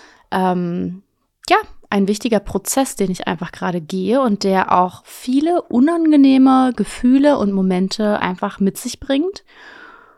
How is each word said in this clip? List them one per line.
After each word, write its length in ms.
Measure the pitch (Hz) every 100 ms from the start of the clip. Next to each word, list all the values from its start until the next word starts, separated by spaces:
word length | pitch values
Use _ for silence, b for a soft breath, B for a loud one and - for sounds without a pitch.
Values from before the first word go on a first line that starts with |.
| B B _
ähm, 720 | - 185 185 175 175 180 180 - _ _ _ -
ja, 80 | 370 427 - -
ein 200 | 202 196
wichtiger 320 | 208 226 214
Prozess, 560 | 202 196 - - 269 -
den 140 | 190
ich 160 | 180 -
einfach 260 | 170 170
gerade 280 | - 185 175
gehe 400 | 156 190 190 247
und 240 | 262 202
der 320 | 196 190 - -
auch 260 | 180 -
viele 580 | - - - 262 311 349
unangenehme 1080 | - 240 285 339 320 302 269 262 262 262 254 240
Gefühle 640 | 202 - 247 269 285 285
und 140 | 202
Momente 680 | 196 190 180 190 - 214 208
einfach 420 | - 180 202 -
mit 160 | 196 180
sich 240 | 247 -
bringt. 440 | - 277 349 403 B B B B B B B